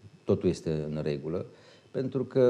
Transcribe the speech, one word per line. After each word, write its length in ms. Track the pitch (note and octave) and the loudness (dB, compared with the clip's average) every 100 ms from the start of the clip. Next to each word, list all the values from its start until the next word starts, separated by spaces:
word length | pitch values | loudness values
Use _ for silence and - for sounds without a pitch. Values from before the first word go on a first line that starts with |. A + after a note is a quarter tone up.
| - - | -20 -14
totul 260 | - G2 F2+ | -2 0 2
este 220 | D#2+ E2+ D#2 D2+ | 0 -2 -4 -4
în 100 | D2+ | -4
regulă", 420 | D2+ D2 D2+ F2+ A2 - - - _ | -4 -4 -4 -6 -8 -14 -20 -20 _
pentru 320 | B2 C3 C3 | -6 -4 -4
că 160 | B2 C3+ B2 | -2 4 4